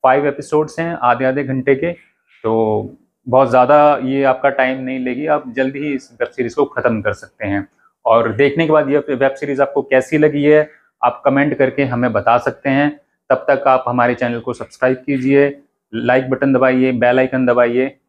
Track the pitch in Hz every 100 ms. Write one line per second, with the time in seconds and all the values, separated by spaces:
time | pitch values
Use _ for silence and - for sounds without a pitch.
0 | 135 135 143 139 - 151 156 - 165 170
1 | 123 117 131 131 143 135 127 135 165 170
2 | _ _ _ _ 110 113 110 107 87 -
3 | _ _ - 127 131 123 127 147 147 143
4 | 131 135 135 131 139 135 127 131 131 131
5 | 127 123 156 147 131 117 131 139 147 135
6 | - 120 117 - 120 117 139 - 123 110
7 | 104 101 - _ 104 101 101 _ _ _
8 | 117 113 117 107 143 143 160 156 139 143
9 | 143 131 135 135 143 139 139 143 127 131
10 | 127 156 151 143 143 151 151 _ _ _
11 | 123 123 143 135 147 135 131 127 135 120
12 | 123 107 107 120 - - 139 135 147 147
13 | _ _ _ 131 - 135 - 127 123 123
14 | 120 120 120 120 117 117 - - 127 131
15 | 135 139 127 139 143 143 _ _ _ 113
16 | 117 131 131 131 139 131 131 127 131 123
17 | 123 123 131 131 123 120 120 120 135 -